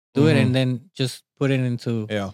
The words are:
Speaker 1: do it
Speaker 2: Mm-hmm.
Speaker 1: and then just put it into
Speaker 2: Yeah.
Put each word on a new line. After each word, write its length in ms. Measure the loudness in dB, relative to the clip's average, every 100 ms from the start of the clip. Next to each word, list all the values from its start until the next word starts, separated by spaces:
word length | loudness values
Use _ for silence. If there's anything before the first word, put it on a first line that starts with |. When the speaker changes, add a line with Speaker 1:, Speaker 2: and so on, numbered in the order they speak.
| _
Speaker 1:
do 140 | 2 4
it 40 |
Speaker 2:
Mm-hmm. 60 | 4
Speaker 1:
and 140 | 2 2
then 260 | 0 -4 -8 -6
just 280 | -6 -6 _ -4
put 120 | 0
it 80 | 0
into 460 | -2 -4 -4 -6 -4
Speaker 2:
Yeah. 220 | -4 -6